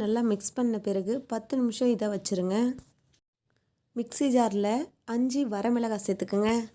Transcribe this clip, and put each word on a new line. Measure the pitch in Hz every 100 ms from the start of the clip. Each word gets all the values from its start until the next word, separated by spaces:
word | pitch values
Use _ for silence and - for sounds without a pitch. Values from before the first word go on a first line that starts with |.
நல்லா | 214 226 233
மிக்ஸ் | 208 - -
பண்ண | 240 214 202
பிறகு | 196 190 269 -
பத்து | 226 226 269
நிமிஷம் | 240 - 247 214
இதை | 214
வச்சுருங்க. | 196 - 180 180 208 247 262 - _ _ _ _ _ _ _ _ _ _ 240
மிக்ஸி | - - 285 247
ஜாரில் | 226 202 202 240 339 _ -
அஞ்சு | 233 254 269 254
வரமிளகாய் | 202 233 240 226 214 -
சேர்த்துக்குங்க. | 190 190 202 214 233 226